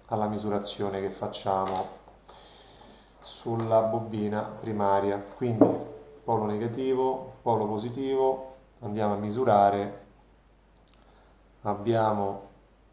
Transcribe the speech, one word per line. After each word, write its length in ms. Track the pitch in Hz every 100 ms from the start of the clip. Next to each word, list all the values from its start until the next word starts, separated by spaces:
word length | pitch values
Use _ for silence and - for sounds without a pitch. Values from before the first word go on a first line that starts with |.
| -
alla 200 | 110 107
misurazione 720 | 104 107 101 101 - 101 98
che 100 | 95
facciamo 720 | 95 104 - 104 95 95 92 98 - - - - - - - - - - - - -
sulla 600 | - - 117 113 113 110
bobina 600 | 110 113 107 110 104 104
primaria. 840 | - - 113 104 101 98 101 101 - -
Quindi 280 | 123 110 101 92 - - - -
polo 200 | - 113
negativo, 920 | 107 104 117 117 131 131 131 131 - -
polo 260 | 120 110 104
positivo, 880 | 107 120 120 135 135 131 131 - - - -
andiamo 340 | 110 104 107
a 40 | 101
misurare, 880 | 104 107 127 101 101 101 104 - - - - _ _ _ _ - _ - - - - - _ _
abbiamo 880 | 104 98 107 113 110 107 98 98 - - _ _ _